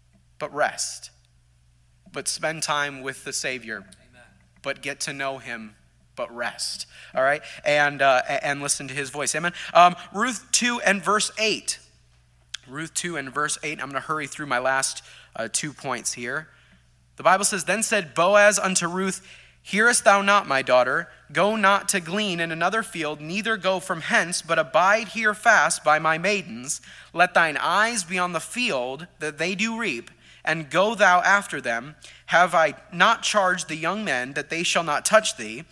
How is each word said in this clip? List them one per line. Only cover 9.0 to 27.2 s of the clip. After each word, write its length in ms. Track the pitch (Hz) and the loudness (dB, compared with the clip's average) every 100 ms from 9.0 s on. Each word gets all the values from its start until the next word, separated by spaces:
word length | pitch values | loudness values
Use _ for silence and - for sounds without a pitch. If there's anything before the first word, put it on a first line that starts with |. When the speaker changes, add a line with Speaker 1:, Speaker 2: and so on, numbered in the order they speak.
| 135 | -8
Speaker 1:
voice. 240 | 147 135 | -6 -4
Amen. 200 | 156 175 - - | -2 -4 -6 2
Um, 220 | 160 180 180 - | 6 6 6 -8
Ruth 340 | 190 240 233 - | -4 -4 -4 -4
two 280 | - 247 240 | -2 0 0
and 200 | 185 196 | 0 0
verse 300 | 175 208 - - | 0 0 -2 -2
eight. 400 | 220 190 - - _ _ _ _ _ _ _ - 127 | -2 -2 -6 -10 _ _ _ _ _ _ _ -18 -14
Ruth 260 | 135 160 | -10 -8
two 220 | - 175 165 | -6 -6 -6
and 160 | 135 | -6
verse 260 | 131 151 - | -2 -2 -2
eight. 160 | 156 151 | -8 -8
I'm 80 | 135 | -8
gonna 120 | 139 | -8
hurry 260 | - 156 139 | -6 -6 -6
through 200 | - 147 | -8 -4
my 120 | 123 | 0
last, 440 | 127 135 131 - - - - - | 0 0 -2 -6 -14 -20 -16 -10
uh, 120 | 113 | -6
two 200 | - 151 | -4 -6
points 420 | 127 131 120 - | -8 -6 -6 -6
here. 340 | - 120 143 160 _ _ _ _ _ _ - | -8 -8 -8 -10 _ _ _ _ _ _ 0
The 60 | |
Bible 220 | 139 185 | 4 4
says, 200 | 202 196 | 2 -2
"Then 200 | 170 202 | -2 -2
said 300 | 220 214 165 | 0 -2 -2
Boaz 440 | 143 175 208 208 202 | 0 4 8 8 6
unto 300 | 190 185 175 | 2 0 -2
Ruth, 360 | 180 190 185 - - - _ | -2 -4 -6 -10 -20 -20 _
Hearest 420 | - 196 233 240 | -4 2 4 4
thou 180 | 226 202 | 6 6
not, 260 | 196 202 165 | 6 4 4
my 140 | 135 | 0
daughter? 480 | 127 127 123 147 175 - - | 4 4 4 0 -4 -12 -6
Go 240 | 151 196 | 0 2
not 360 | 220 196 202 196 | 4 4 4 2
to 100 | 196 | -4
glean 400 | 160 202 208 170 | -2 -2 -2 -2
in 100 | 165 | -4
another 320 | 160 175 220 | -2 0 0
field, 380 | - 170 151 151 | -4 -6 -6 -6
neither 380 | 156 196 220 220 | -8 -6 -4 -2
go 220 | 185 190 | 0 -2
from 200 | 180 170 | -2 -6
hence, 400 | 151 220 170 180 | 0 0 0 -4
but 180 | 156 165 | -2 0
abide 500 | 156 156 185 220 214 | 2 4 4 4 0
here 260 | 220 220 | -2 -2
fast 500 | 208 240 202 151 - | 2 4 6 4 0
by 140 | 151 151 | 2 2
my 180 | 160 160 | 2 0
maidens. 640 | 180 208 - 113 135 - - - - | 0 -2 -4 -12 -10 -10 -12 -20 -6
Let 220 | - | 0